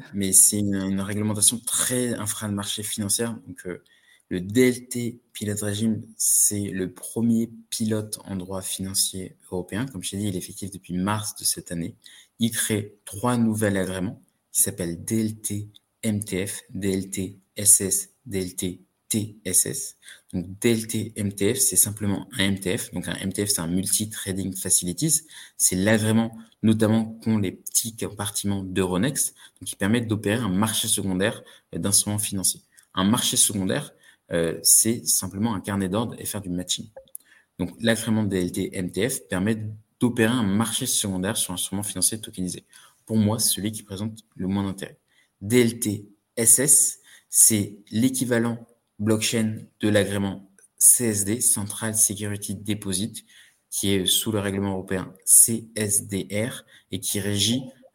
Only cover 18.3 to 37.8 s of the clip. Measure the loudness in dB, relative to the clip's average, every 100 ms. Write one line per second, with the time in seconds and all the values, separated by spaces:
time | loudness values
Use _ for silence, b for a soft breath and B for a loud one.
18.3 | -4 -4 -4 -4 -6 _ _ -4 -2 -2
19.3 | -6 0 0 0 -4 -10 -14 B B _
20.3 | -6 -6 0 2 4 0 -4 -4 -4 -4
21.3 | 0 0 2 2 4 2 0 0 -2 -2
22.3 | 0 2 2 0 -2 -4 -8 -6 -4 -4
23.3 | -2 0 0 0 0 0 0 -2 -6 -6
24.3 | -4 -4 -4 0 0 0 -2 0 0 B
25.3 | B B -2 0 2 4 4 4 2 2
26.3 | B B _ 2 6 4 4 0 -4 0
27.3 | 0 0 -4 -4 -2 -2 -4 -8 -6 -6
28.3 | -4 -2 -2 -2 0 2 2 0 0 -4
29.3 | B B _ -14 -2 2 2 2 0 0
30.3 | 0 2 2 2 0 0 -2 0 0 0
31.3 | -2 b b _ -4 0 2 2 -2 -2
32.3 | -2 -2 -4 b b b 0 2 2 2
33.3 | 2 2 2 0 -2 -4 b b b -4
34.3 | 0 0 0 4 4 4 0 0 -2 -2
35.3 | -2 0 0 -2 0 0 0 -2 -6 -8
36.3 | -8 -4 -4 -4 -6 -8 -18 -20 -20 b
37.3 | b b -8 -6 0